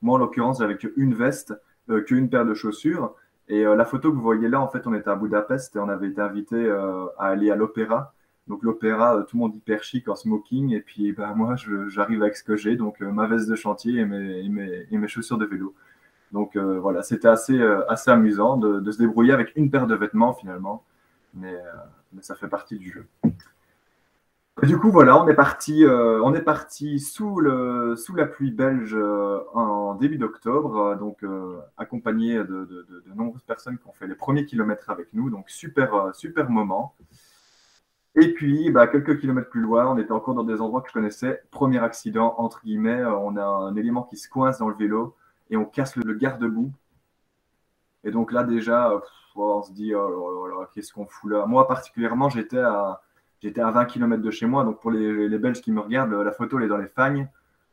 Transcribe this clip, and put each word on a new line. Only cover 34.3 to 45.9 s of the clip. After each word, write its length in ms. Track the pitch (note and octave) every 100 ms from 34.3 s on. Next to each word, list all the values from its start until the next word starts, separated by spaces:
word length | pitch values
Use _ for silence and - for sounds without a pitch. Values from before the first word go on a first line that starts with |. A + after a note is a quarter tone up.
| C#3+
kilomètres 460 | C#3+ A#2 G#2+ G#2 -
avec 220 | F#2 E2+
nous, 180 | A2 C3
donc 180 | G#2 -
super, 440 | - D#3+ C#3+ C3
euh, 180 | G#2 F#2+
super 360 | - - E3 C3
moment. 460 | A2+ G2+ F#2+ B2+ _ _ _ _ _ _ _ _ _ _ _ _ -
Et 160 | D#3+
puis, 360 | - D3 D3 D#3+
bah, 160 | B2+ A#2+
quelques 320 | C#3+ C#3+ D3
kilomètres 300 | C3+ B2+ A#2+
plus 100 | A#2+
loin, 260 | A2 A#2 B2+
on 120 | B2
était 140 | G#2+
encore 220 | - -
dans 100 | B2
des 160 | A#2 A2
endroits 220 | A2+ B2
que 60 | -
je 60 |
connaissais. 480 | A#2+ G#2+ - B2+ - -
Premier 260 | - C3+ B2
accident, 560 | A#2 - A2+ A2 A2+ -
entre 220 | A#2 -
guillemets, 380 | A2 G#2+ A2 B2
euh, 120 | B2 G2+ G#2
on 80 | G2+
a 80 |
un 320 | G2+ G2 F#2+ G#2
élément 260 | A2+ A#3+
qui 140 | - -
se 120 | -
coince 300 | C4 C4 C4
dans 100 | A3
le 60 |
vélo 400 | G3+ G#3 A2 A2+ - _ _ -
et 60 | A2
on 80 | G#2
casse 300 | - C3